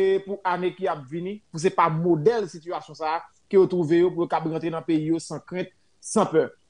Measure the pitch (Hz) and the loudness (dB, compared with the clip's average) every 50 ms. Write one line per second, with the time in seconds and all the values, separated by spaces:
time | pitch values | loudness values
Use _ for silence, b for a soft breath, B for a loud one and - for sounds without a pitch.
0 | 190 190 196 190 196 196 202 196 - 185 175 175 180 180 180 - 185 185 165 151 | 2 2 2 0 -2 -4 -10 -6 -2 -4 -2 -2 -2 -4 -6 -4 -4 -4 -4 -6
1 | 135 127 151 170 175 185 208 214 _ _ - 160 147 185 - - 175 165 160 156 | -8 -12 -10 -10 -8 -8 -10 -12 _ _ -12 -2 -2 0 2 4 2 2 2 0
2 | 170 180 170 156 147 214 240 226 202 165 - 170 151 170 175 160 - - 151 - | 2 2 2 4 4 2 2 2 -2 -6 -10 -14 -12 -10 -10 -10 -10 -12 -12 -8
3 | 160 156 156 170 - - _ _ _ _ - 196 185 175 180 180 165 147 170 170 | -6 -4 -4 -6 -8 -12 _ _ _ _ 4 4 4 6 4 0 2 2 4 4
4 | 175 180 160 165 175 - 175 160 160 160 160 160 160 170 160 160 160 - 165 156 | 4 4 2 -2 -2 -2 -2 -2 -2 -2 -4 -4 -6 -6 -6 -8 -4 -2 -2 0
5 | 156 156 165 165 156 - 160 143 - - 175 180 185 - _ _ _ _ _ _ | 0 0 -2 -2 -4 -8 -12 -12 -12 -10 -8 -8 -8 -8 _ _ _ _ _ _
6 | _ - - 214 190 - 151 156 139 117 - _ _ _ | _ -2 0 0 0 4 2 2 0 0 -4 _ _ _